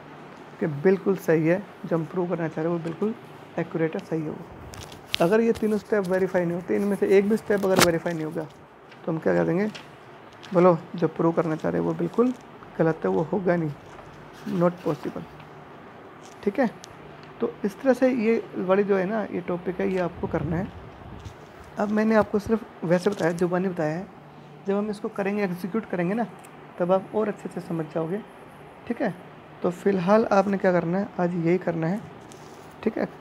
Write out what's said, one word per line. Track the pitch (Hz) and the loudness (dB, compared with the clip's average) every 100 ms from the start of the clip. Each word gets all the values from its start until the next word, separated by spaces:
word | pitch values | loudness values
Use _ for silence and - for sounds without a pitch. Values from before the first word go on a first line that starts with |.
| - - - - - - | -14 -18 -18 -18 -18 -4
कि | 185 | -2
बिल्कुल | 143 185 196 202 180 | 2 4 4 2 0
सही | - 165 160 | 4 4 4
है, | 190 196 - 170 | 2 -2 -14 -2
जो | 165 | -2
हम | |
prove | 151 185 175 | -2 -4 -2
करना | 170 160 | -2 -2
चाह | 156 | -2
रहे | 165 | -2
हैं, | 170 | -2
वो | |
बिल्कुल | 165 156 208 233 - - - 170 | -4 -2 -4 -4 -14 -18 -10 -6
accurate | 165 165 160 | -4 0 -2
है, | 190 - | -2 -4
सही | 160 | -4
है | 151 | -4
वो। | 175 - - - - - - - - | -8 -12 -16 -14 -14 -16 -16 -8 0
अगर | 170 220 | 4 4
ये | 233 | 2
तीनों | 226 214 214 | 0 0 -2
step | - 214 | 0 -2
verify | 180 185 185 185 | 0 0 2 0
नहीं | 170 | 0
होते, | 175 180 214 | -2 -2 -2
इनमें | 202 190 | 0 0
से | 202 | 4
एक | 196 202 | 4 6
भी | 220 | 0
step | - 202 | 0 0
अगर | 190 185 180 | 4 6 6
verify | 165 175 | 4 -2
नहीं | 165 | -4
होगा, | 156 165 151 - - - - - - | -4 -6 -8 -14 -20 -20 -20 -10 -4
तो | |
हम | 160 | 0
क्या | 190 | 2
कह | 175 | 4
देंगे, | 165 175 208 - - - - - - - - | 4 2 0 -4 -16 -20 -20 -20 -20 -18 0
"बोलो, | 175 180 165 - 170 | 6 8 6 0 -2
जो | 160 | -2
prove | - 165 | 2 2
करना | 165 156 156 | 2 0 0
चाह | 170 | 0
रहे | 170 | 0
हैं, | 170 | 0
वो | |
बिल्कुल | 165 170 - 254 247 - - - - | 0 0 2 2 2 -12 -18 -12 2
गलत | 160 160 | 2 2
है, | 190 | 0
वो | 190 | 0
होगा | 151 202 180 175 | 0 0 2 2
नहीं, | 156 143 - - - - - - - 185 | 0 -4 -16 -18 -18 -18 -20 -14 -4 2
not | 175 | 2
possible।" | 175 165 147 - 175 165 - - - - - - - - - - - | 2 -4 -4 -6 -10 -12 -16 -18 -18 -18 -20 -18 -18 -20 -18 -20 -4
ठीक | 208 277 | -4 2
है, | 226 - - - - - - - | 0 0 -18 -18 -18 -18 -18 -6
तो | 233 - | -6 -2
इस | 202 - | -6 0
तरह | 269 | 2
से | 254 262 | 4 4
ये | 254 220 226 - 214 | 4 2 2 0 -4
वाली | 185 196 | 2 4
जो | 202 196 | 4 2
है | |
ना, | 185 220 | 2 -2
ये | 196 185 | -2 -4
topic | 175 175 190 185 | -4 -4 -4 -2
है, | 196 | 0
ये | 185 | 0
आपको | 170 - 196 | -2 -4 -4
करना | 165 156 170 | -2 -2 -2
है। | 214 - - - - - - - - - - - | -4 -10 -18 -18 -16 -14 -14 -16 -20 -20 -14 -6
अब | 208 | 0
मैंने | 214 220 | 2 4
आपको | 220 208 208 | 4 4 0
सिर्फ | 214 220 - - | 0 -2 -2 -6
वैसे | 165 175 202 | 2 4 2
बताया, | 196 165 | 2 0
जुबानी | 175 175 180 190 | 2 2 2 0
बताया | 175 151 165 | 0 -2 -2
है, | 208 - - - - - 196 | -8 -16 -20 -20 -20 -10 -2
जब | 202 | 0
हम | 214 | 0
इसको | 208 220 | -4 -6
करेंगे, | 202 196 208 | -2 -2 0
execute | 196 175 180 220 | 0 -2 -2 -4
करेंगे | - 180 175 | -2 0 0
ना, | 226 208 - - - - - | 0 -2 -6 -18 -20 -18 -4
तब | 175 | 2
आप | 190 190 | 2 2
और | 214 214 | 0 0
अच्छे | - 180 | -2 -8
से | 180 | -8
समझ | 175 165 156 | -4 -4 -2
जाओगे। | 165 160 208 - - - - - - - | -4 -2 -4 -8 -18 -20 -20 -20 -18 -8
ठीक | 240 | -2
है, | 208 - - - - - | -2 -4 -14 -20 -20 -2
तो | 185 | -2
फ़िलहाल | 175 196 190 175 220 - | 2 2 2 6 6 8
आपने | 196 196 190 | 4 4 2
क्या | 190 | 4
करना | 175 170 185 | 4 2 0
है, | 202 - | -2 0
आज | 175 | 0
यही | 180 165 185 | 2 2 2
करना | 185 165 160 | 0 0 0
है। | 214 - - - - - - - - | -2 -6 -16 -18 -18 -18 -18 -18 -4
ठीक | 220 - | -4 -2
है, | 180 - | -4 0